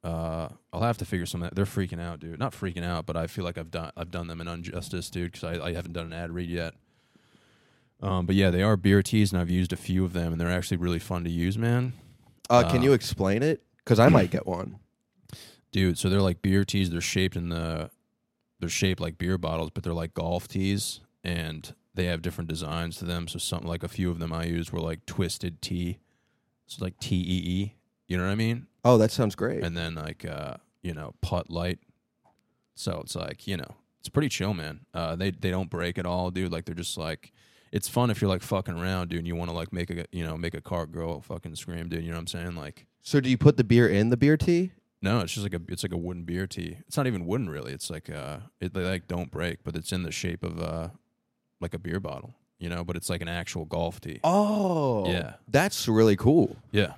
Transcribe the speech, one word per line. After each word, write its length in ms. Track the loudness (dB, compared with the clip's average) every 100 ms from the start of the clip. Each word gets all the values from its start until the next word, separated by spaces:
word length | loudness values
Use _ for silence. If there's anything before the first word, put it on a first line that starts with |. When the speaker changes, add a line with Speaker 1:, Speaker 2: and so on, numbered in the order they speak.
Speaker 1:
Uh, 460 | -4 -4 -4 -6 -8 -12 _
I'll 80 | -2
have 160 | -2 -2
to 80 | -4
figure 200 | -4 -4
something 200 | -6 -4
out. 80 | -2
They're 80 |
freaking 380 | -2 -2 -4 -4
out, 180 | -8 -10
dude. 180 | -12 -6
Not 140 | -6
freaking 320 | -4 -6 -4
out, 220 | -4 -4 -4
but 100 | -4
I 100 | -4
feel 200 | -4 -6
like 120 | -6
I've 140 | -8
done, 180 | -8 -8 -10
I've 160 | -8
done 160 | -8 -8
them 140 | -8
an 80 | -8
injustice, 600 | -8 -8 -8 -6 -6 -6
dude, 220 | -6 -6
'cause 140 | -6 -6
I, 220 | -4 -4
I 60 |
haven't 200 | -4 -4
done 140 | -8 -8
an 40 |
ad 180 | -8 -6
read 180 | -6 -4
yet. 240 | -4 -4 -8 _ _ _ _ _ _ _ _ _ _ _ _
Um, 240 | 0 0 4
but 100 | 6
yeah, 140 | 6
they 140 | 6
are 120 | 4 4
beer 260 | 6 6
tees, 300 | 6 4 4
and 100 | 2
I've 80 | 2
used 220 | 0 0
a 60 | -2
few 260 | 0 0
of 100 | 2
them, 180 | 0 -2
and 80 | 0
they're 100 | 0
actually 260 | 0 0 -2
really 220 | 0 -2
fun 240 | -2 -4
to 60 | -2
use, 280 | 0 0 2
man. 360 | 2 2 0 -6 -18 -20 _ _ 6
Speaker 2:
Uh, 140 | 6 8
can 120 | 4
Speaker 1:
Uh, 20 |
Speaker 2:
you 100 | 6
explain 500 | 4 2 0 2 2
it? 200 | 2 0 _ _ 4
'Cause 140 | 8
I 100 | 10
might 220 | 8 6
get 140 | 0 -2
one. 340 | -4 -6 -12 _ _ _ _ -20 -20 -20 -20 _
Speaker 1:
Dude, 260 | 4 4 4
so 120 | 2
they're, 120 | 4
like, 200 | 4 2
beer 220 | 4 4
tees. 260 | 4 2 2
They're 120 | 0
shaped 340 | 0 0 0 0
in 140 | -4
the, 400 | -4 -2 -4 -6 _ _ _ _ _ _ _
they're 100 | -4
shaped 300 | 0 0 0
like 160 | -4 -2
beer 200 | 0 0
bottles, 340 | 0 -2 -4
but 100 | -4
they're, 100 | -4
like, 200 | -4 -4
golf 340 | -4 -2 -4 -4
tees, 520 | -2 0 0 -2 -10 _ _
and 500 | -4 -4 -4 -10 -14 -20 _
they 120 | -4 -2
have 160 | -2
different 280 | -4 -6 -6
designs 480 | -6 -4 -4 -4 -6
to 80 | -6
them. 220 | -4 -6
So 120 | -6
something, 280 | -6 -6 -4
like, 160 | -6
a 40 | -6
few 220 | -2 -2
of 100 | 0
them 120 | -4
I 120 | -4 -2
used 260 | -2 -4
were, 80 | -4
like, 240 | -4 -6 -6
Twisted 560 | -2 -2 -2 -8 -8
Tea. 380 | -6 -4 -4 -6 _ _ _ _ _ _ _
So, 160 | -8
like, 140 | -8 -8
T 160 | -2 0
E 40 | 0 -2 0 -2
E. 100 | -2 _ _ _ _
You 100 | -2
know 80 | 0
what 60 |
I 40 | 0
mean? 320 | -2 -2 -8 _ 8
Speaker 2:
Oh, 120 | 10
that 140 | 8
sounds 220 | 4 0 0
great. 280 | -2 -2
Speaker 1:
And 120 | -2 -4
then, 180 | -4 -6
like, 300 | -8 -10 -10
uh, 300 | -8 -10 -12 _ _
you 120 | -10
know, 200 | -8 -12 -8
Putt 280 | -4 -4 -2
Light. 300 | -4 -4 -4 _ _ _ _ _ _ _ _ _ -10
So 240 | -6 -6
it's, 140 | -8 -8
like, 320 | -8 -10 -8
you 100 | -8
know, 180 | -8 -16 _ _
it's 100 | -4
pretty 200 | -2 0
chill, 240 | -2 -2
man. 280 | -2 -6 -12 -10
Uh, 220 | -6 -4 -2
they, 160 | -2
they 180 | -2 -2
don't 200 | -2 -4
break 280 | -4 -4 -4
at 80 | -4
all, 240 | -2 -2
dude. 200 | -4 -4
Like, 140 | -4 -8
they're 100 | -8
just, 220 | -8 -6
like, 340 | -6 -8 -12 _ _ _ _
it's 160 | -6 -2
fun 220 | 2 2
if 100 | 2
you're, 80 | 2
like, 140 | 0
fucking 320 | 0 -2 -2 -4
around, 340 | -2 -2 -2
dude, 100 | -4
and 80 | -4
you 80 | -4
wanna, 180 | -4
like, 200 | -6 -6
make 160 | -4 -4
a, 160 | -6 -8
you 120 | -6
know, 140 | -6 -4
make 160 | -6
a 80 | -6
car 240 | -6 -6 -4
girl 360 | -6 -6 -6
fucking 340 | -8 -12 -10 -12
scream, 340 | -10 -8 -6
dude. 140 | -6
You 60 | -6
know 40 | -6
what 40 |
I'm 60 | -6
saying? 280 | -8 -8 -8
Like, 300 | -12 -16 _ _
Speaker 2:
So 180 | 2 2
do 100 | 4
you 80 | 8
put 200 | 8 8
the 60 |
beer 240 | 6 8 8
in 220 | 6 4
the 80 | 6
beer 200 | 6 6
tea? 340 | 4 2 2 _ _ _
Speaker 1:
No, 180 | 0 0
it's 140 | 0
just, 100 | -4
like, 100 | -4
a, 80 | -4 -6
it's, 140 | -6
like, 80 | -4
a 40 | -4
wooden 260 | -4 -8
beer 220 | -6 -4 -4
tea. 300 | -6 -8 -10 -6
It's 100 | -2
not 100 | 0
even 180 | 0 -2
wooden, 240 | -2 -2
really. 220 | -6 -8
It's, 160 | -10 -8
like, 200 | -10 -10
uh, 300 | -10 -8 -10 -14 _
it, 140 | -6
they, 100 | -2
like, 240 | -2 -4 -4
don't 240 | -6 -6
break, 320 | -4 -4 -6
but 120 | -8 -8
it's 160 | -4
in 120 | -4
the 80 | -4
shape 320 | -6 -6 -6
of, 160 | -8 -6
uh, 280 | -6 -6 -8 -12 _ _ _ _ _ _
like, 120 | -10
a 60 | -8
beer 200 | -6 -6
bottle, 360 | -6 -10 -12 -20 _ _
you 100 | -8
know, 140 | -6
but 120 | -6 -6
it's, 120 | -2
like, 120 | -2
an 60 | -2
actual 380 | -4 -6 -8 -4
golf 340 | -2 -2 -4
tee. 180 | -12 0
Speaker 2:
Oh. 840 | 4 4 4 2 2 2 2 2 0
Speaker 1:
Yeah. 240 | 0 -2 -10 2
Speaker 2:
That's 400 | 4 4 0 4
really 280 | 8 8 8
cool. 400 | 6 6 4 0 0
Speaker 1:
Yeah. 220 | 2 2